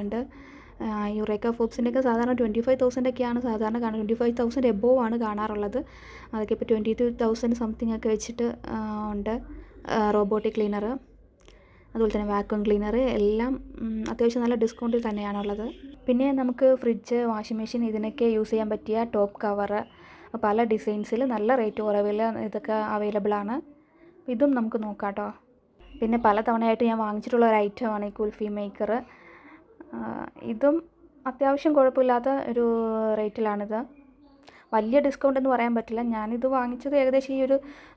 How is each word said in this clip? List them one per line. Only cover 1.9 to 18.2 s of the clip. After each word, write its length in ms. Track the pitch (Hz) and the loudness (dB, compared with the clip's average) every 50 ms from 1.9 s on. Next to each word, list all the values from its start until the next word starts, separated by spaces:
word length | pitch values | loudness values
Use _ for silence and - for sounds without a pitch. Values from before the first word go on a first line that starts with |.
| 240 262 262 247 | 2 2 2 2
സാധാരണ 260 | 233 226 240 247 254 240 | 2 2 2 0 2 0
ട്വൻറ്റി 200 | 240 220 208 226 233 262 | 0 0 0 0 2 2
ഫൈവ് 120 | 262 262 262 | 2 4 2
തൗസൻഡ് 260 | 247 247 262 254 262 247 | 0 2 0 -2 -2 0
ഒക്കെയാണ് 280 | 247 247 233 240 240 240 247 | -2 -2 -2 -2 -2 -2 -2
സാധാരണ 300 | 220 214 220 214 226 240 | -2 0 -2 -2 -2 -2
കാണുന്നത്. 200 | 233 226 220 220 | -2 -2 -2 -4
ട്വൻറ്റി 180 | 220 208 226 226 | -2 -2 0 0
ഫൈവ് 140 | 240 233 233 240 | 2 0 0 0
തൗസൻഡ് 260 | 240 233 233 277 254 240 | 0 0 0 2 2 2
എബോവ് 340 | 220 196 233 240 262 262 240 | 2 4 4 4 4 4 4
ആണ് 120 | 220 233 233 233 | 0 0 -2 -2
കാണാറുള്ളത്. 540 | 214 208 208 214 220 214 208 208 202 208 254 - - - - - - - - - - - | -2 -2 -4 -4 -4 -2 -2 -4 -2 -2 -4 -6 -6 -14 -20 -20 -20 -20 -20 -16 -10 -6
അതൊക്കെ 220 | 220 214 208 220 - | -4 -2 -2 -2 -2
ഇപ്പോൾ 120 | 226 233 233 | 0 0 0
ട്വൻറ്റി 220 | 226 214 220 220 220 | 2 2 0 0 2
ടു 60 | 247 240 240 240 233 | 0 0 0 0 0
തൗസൻഡ് 360 | 220 220 226 - 233 240 233 240 | 0 0 0 0 0 0 0 -2
സംതിങ് 320 | 220 220 - 240 226 226 220 | -4 -4 -4 -2 -2 -2 -2
ഒക്കെ 120 | - 226 220 | 0 0 0
വെച്ചിട്ട്, 340 | 208 214 - 233 - 233 233 240 240 - - - | 0 -2 -6 -6 -4 -4 -4 -4 -6 -8 -8 -6
ആ, 20 | 220 220 214 214 214 214 214 208 | -6 -6 -6 -6 -6 -6 -6 -6
ഉണ്ട്. 200 | 202 202 214 226 247 - - - - - - - - - - - | -4 -4 -4 -4 -6 -6 -10 -16 -16 -18 -20 -20 -16 -6 -2 0
ആ, 160 | 226 214 208 208 208 | 2 2 4 4 2
റോബോട്ടിക് 380 | 208 196 214 214 214 220 220 220 | 2 2 0 0 0 -2 -2 0
ക്ലീനർ, 300 | 208 208 208 208 202 220 262 269 - - - - - _ _ _ - - - - - - - - - - - | -2 0 -2 -2 -4 -4 -6 -6 -10 -16 -20 -20 -20 _ _ _ -20 -20 -20 -20 -20 -20 -20 -20 -20 -10 -2
അതുപോലെ 200 | 226 226 214 208 | 0 0 2 0
തന്നെ 140 | 214 208 208 | 0 -2 0
വാക്വം 300 | 202 202 202 - 220 214 208 | 0 -2 0 0 -2 -2 2
ക്ലീനർ 300 | 214 208 208 208 208 220 240 269 254 226 214 | 2 2 2 2 0 0 0 2 2 2 2
എല്ലാം, 320 | 202 202 214 220 233 262 269 - - - - - | 2 2 2 2 0 -2 -2 -4 -6 -14 -12 -8
ഉം, 180 | 226 226 220 220 220 226 | -8 -6 -6 -4 -6 -6
അത്യാവശ്യം 300 | 226 - 233 233 233 254 240 | -2 0 0 2 2 2 0
നല്ല 100 | 233 247 | 0 0
ഡിസ്കൗണ്ടിൽ 460 | 226 226 226 233 - 240 233 233 233 233 220 | 2 0 -2 -2 -4 -4 -2 -2 0 -2 -2
തന്നെയാണുള്ളത്. 580 | 208 208 208 202 202 202 202 208 202 214 214 247 - - - 277 285 - - - | -4 -4 -4 -4 -4 -4 -4 -4 -4 -6 -6 -10 -10 -12 -18 -20 -18 -10 -2 0
പിന്നെ 180 | 247 240 269 277 269 262 | 2 2 2 2 2 2
നമുക്ക് 280 | 262 247 247 - 269 262 262 254 | 0 0 0 4 4 4 4 4
ഫ്രിഡ്ജ്, 380 | - 240 226 196 - - 240 240 240 233 | 2 0 -2 -2 -2 -2 -2 0 0 0
വാഷിംഗ് 300 | 220 214 214 - 233 220 | -2 -4 -4 -6 -6 -6
മെഷീൻ 220 | 220 220 - 240 233 | -6 -4 -2 -2 -2
ഇതിനൊക്കെ 400 | 226 214 214 214 220 220 - | 0 -2 -2 -4 -4 -2 2